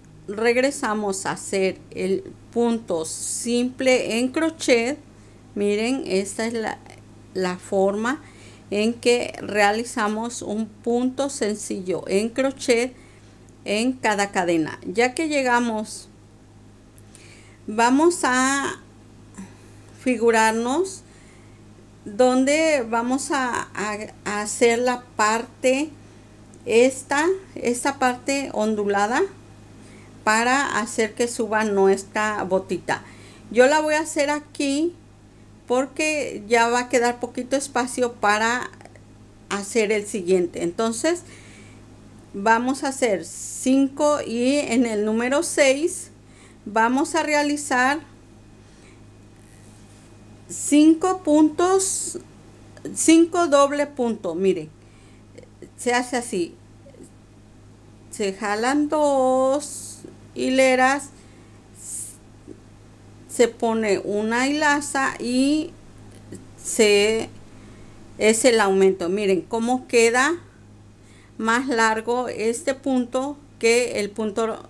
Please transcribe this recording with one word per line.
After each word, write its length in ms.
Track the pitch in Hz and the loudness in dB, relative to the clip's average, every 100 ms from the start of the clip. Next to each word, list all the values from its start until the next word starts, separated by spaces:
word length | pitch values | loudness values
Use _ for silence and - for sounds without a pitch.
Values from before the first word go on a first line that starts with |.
| - - - | -20 -20 -12
regresamos 960 | 208 240 240 269 277 226 214 202 190 - | -2 0 2 0 0 -4 -2 -2 -4 -4
a 60 | |
hacer 480 | 170 - 196 190 - - | -6 -4 -2 -2 -2 -12
el 320 | - 185 190 - - - | -6 -4 -4 -6 -18 -8
punto 520 | 233 233 226 226 170 | -2 0 0 -2 -4
simple 1120 | 160 - - - 233 240 247 - 262 254 - 226 | -4 -8 -8 -6 -2 -2 -2 -2 2 2 2 -2
en 100 | 254 | -2
crochet. 680 | 311 320 320 - 233 233 294 - - - - - | -2 -2 -2 0 2 0 -6 -12 -20 -20 -20 -12
Miren, 500 | 202 202 208 233 262 - | -4 -2 0 -2 -4 -4
esta 400 | 190 202 - 226 | -4 -4 -6 -6
es 80 | |
la, 240 | 233 220 - - - - - - | -4 -6 -8 -14 -20 -20 -20 -12
la 240 | 185 180 185 | -6 -4 -6
forma 640 | - 196 196 202 233 302 - - - - - | -4 0 2 0 -2 -4 -8 -20 -20 -20 -6
en 240 | 202 220 | -2 -2
que 400 | 233 240 240 - - | 0 2 2 0 -10
realizamos 1000 | 190 202 202 214 240 254 208 214 233 233 | -6 2 2 2 -4 -4 -2 -2 -6 -8
un 260 | - 214 220 | -6 -6 -6
punto 640 | - 240 240 254 254 277 | -6 -2 0 0 -2 -4
sencillo 760 | - 214 214 - 208 180 170 - | -4 -4 -4 -8 -8 -6 -6 -2
en 220 | 190 226 | 0 0
crochet 680 | 233 269 262 - 233 254 - - - - - - - | -2 -2 -2 0 0 0 -8 -20 -20 -20 -20 -20 -14
en 280 | - 208 247 | -4 -2 -2
cada 380 | 254 226 202 202 | 0 0 0 0
cadena. 480 | 202 175 165 151 - - | 0 0 2 0 -6 -6
Ya 280 | 185 247 | 0 0
que 140 | 254 320 | 0 -2
llegamos 760 | 294 254 240 240 214 214 - - - - - - - - - - - - - - - - - - | 0 2 0 0 -4 -8 -12 -18 -20 -20 -20 -20 -20 -20 -20 -20 -20 -20 -20 -20 -20 -20 -20 -8
vamos 500 | 214 233 269 339 349 | 0 4 4 4 2
a 560 | 277 254 262 277 269 - - - - - - - - - - - - - | 0 2 2 0 -4 -8 -16 -20 -20 -20 -20 -20 -20 -20 -20 -20 -20 -8
figurarnos 1040 | 254 233 233 220 220 226 240 294 381 - - - - - - - - - - - | -2 0 4 4 4 2 -2 -2 -2 -6 -20 -20 -20 -20 -20 -20 -20 -20 -20 -20
donde 800 | - 208 254 254 262 302 320 294 226 | -8 2 4 4 4 4 4 2 0
vamos 400 | 233 240 269 - | -2 0 -2 -2
a, 380 | 294 254 - - | -2 -2 -4 -6
a, 240 | - 208 208 214 - | -6 -6 -6 -10 -12
a 160 | - 208 | -6 -6
hacer 400 | 214 - 233 233 | -4 2 2 2
la 240 | 247 247 - | 0 -2 -6
parte, 760 | - 214 226 254 - 262 262 311 - - - - - - - 190 | 0 0 0 -4 -2 0 0 -2 -8 -20 -20 -20 -20 -20 -14 0
esta, 600 | 226 254 262 - 285 330 381 - | 4 4 2 -4 0 0 0 -6
esta 460 | - 233 240 285 269 | -6 -4 -2 -2 0
parte 500 | 254 247 - 277 269 | -2 -2 -4 -4 -4
ondulada 680 | - 214 208 202 202 208 269 392 - - - - - - - - - | -4 -2 -2 0 0 0 0 -2 -6 -20 -20 -20 -20 -20 -20 -20 -6
para 560 | 220 220 240 269 277 208 | 0 2 2 2 0 -2
hacer 340 | 220 - 220 | -4 -2 -2
que 140 | 214 240 | -2 -4
suba 340 | 240 214 214 | -2 -2 0
nuestra 800 | 220 196 196 196 - 214 214 208 | 0 4 4 4 0 -4 -2 -2
botita. 640 | 190 185 185 180 - - - - - - - | -2 -2 -2 -6 -4 -6 -8 -20 -20 -20 -4
Yo 160 | 214 262 | 4 6
la 100 | 311 | 4
voy 160 | 311 | 2
a 60 | 302 | 0
hacer 300 | 311 311 285 | -2 -2 -2
aquí 600 | 294 294 - 277 277 330 - - - - - - - - | -2 -6 -4 -2 0 -2 -6 -20 -20 -20 -20 -20 -16 -4
porque 720 | 247 269 - 311 302 - - 208 | -2 -2 -2 -2 -2 -4 -8 0
ya 200 | 233 233 | 2 2
va 100 | 240 | 0
a 80 | 254 | 0
quedar 320 | 247 240 240 | 0 0 -2
poquito 340 | 240 - 247 | -8 -8 -4
espacio 600 | 269 - 240 254 - 240 | -4 -2 -4 -4 -2 -4
para 540 | 226 208 208 226 247 - - - - - - - - - | -2 0 2 0 -2 -6 -14 -20 -20 -20 -20 -20 -20 -8
hacer 440 | 202 196 233 208 | -8 -4 0 0
el 160 | 214 208 | 0 -2
siguiente. 560 | 214 175 190 170 - | -4 2 2 2 -2
Entonces 580 | 170 175 226 226 320 349 - - - - - - - - - - - | -6 -2 -2 0 0 -2 -6 -20 -20 -20 -20 -20 -20 -20 -20 -20 -16
vamos 480 | 196 208 226 247 262 | -4 2 2 0 -2
a 60 | 285 | -4
hacer 360 | 269 240 185 | -2 0 0
cinco 960 | 160 - - - 262 269 269 277 294 294 - | -4 -14 -12 -4 2 2 2 0 0 0 -2
y 300 | 233 247 294 | -2 0 0
en 300 | 277 233 233 | 0 0 0
el 180 | 214 | 0
número 400 | 214 220 247 285 | 0 0 0 0
seis 640 | 330 - 269 277 349 - - - - - - - - | 0 2 4 4 0 -4 -14 -20 -20 -20 -20 -18 -6
vamos 480 | 214 226 262 330 | 0 2 2 0
a 80 | 330 | -2
realizar 800 | 302 294 294 294 - 247 254 302 - - - - - - - - - - - - - - - - - - - - - - - - - | 0 0 0 -2 -2 0 0 0 -6 -20 -20 -20 -20 -20 -20 -20 -20 -20 -20 -20 -20 -20 -20 -20 -20 -20 -20 -20 -20 -20 -20 -20 -16
cinco 760 | - - 294 311 320 370 370 | -8 2 6 8 6 2 -2
puntos, 960 | - 302 311 302 359 381 381 - - - - - - - - - - | 2 4 4 4 2 2 2 -4 -6 -10 -16 -20 -20 -20 -20 -16 -12
cinco 540 | - - 330 339 349 339 | -2 4 6 6 2 2
doble 380 | 277 277 285 285 | 4 4 2 -4
punto. 480 | 294 233 214 180 | -2 -4 -2 -6
Miren, 340 | 165 196 170 156 - - - - - - - - - - - | -2 0 0 -4 -16 -20 -20 -20 -20 -20 -20 -20 -20 -20 -8
se 160 | 247 | -2
hace 240 | 240 247 247 | 0 0 -4
así, 360 | 240 196 165 - - - - - - - - - - - - - - - - | -4 -4 -6 -8 -20 -20 -20 -20 -20 -20 -20 -20 -20 -20 -20 -20 -20 -20 -14
se 240 | - 202 | -6 -4
jalan 560 | 190 214 208 240 294 294 | -4 -4 -2 0 0 2
dos 1080 | 311 294 269 254 262 262 285 294 - - - - - - | 2 2 4 4 4 2 0 -4 -12 -14 -16 -20 -20 -14
hileras, 720 | - 262 262 262 254 254 285 - - - - - - - - - - - - - - - - - - - - - - - | -4 0 4 4 4 4 2 -6 -20 -20 -20 -20 -20 -20 -20 -14 -12 -12 -16 -20 -20 -20 -20 -20 -20 -20 -20 -20 -20 -6
se 200 | - 233 | 0 0
pone 500 | - 233 226 220 190 | 0 -2 0 0 0
una 480 | - 208 220 233 262 | -2 -4 -2 0 0
hilaza 680 | 294 302 285 294 277 269 - | 0 2 0 -2 -2 -2 -4
y 540 | 233 254 269 302 339 - - - - - - - - - | -2 0 2 0 -2 -12 -20 -20 -20 -20 -20 -20 -20 -16
se, 680 | - - 214 202 208 220 - - - - - - - - - - | -6 2 4 4 4 0 -6 -12 -20 -20 -20 -20 -20 -20 -16 -2
es 260 | 214 220 | 2 4
el 160 | 254 226 | 4 4
aumento. 480 | 196 190 190 190 170 | 4 4 4 4 -2
Miren 320 | 196 202 185 | -2 0 0
cómo 480 | - 226 226 254 - | -2 -4 -2 -2 0
queda 460 | 240 226 247 277 339 - - - - - - - - - - | 2 4 4 0 -2 -8 -20 -20 -20 -20 -20 -20 -20 -20 -6
más 300 | 220 233 269 | 0 0 0
largo 600 | 226 220 220 220 247 240 | 2 2 0 -2 -2 -4
este 460 | - 220 240 - | -4 -4 -2 -4
punto 640 | 269 285 254 247 254 269 285 - - | -4 0 0 0 -2 -4 -8 -16 -2
que 400 | 226 233 247 208 | 2 2 0 -4
el 120 | 202 | -6
punto 520 | 208 220 208 220 214 - | -4 -6 -2 -4 -4 -10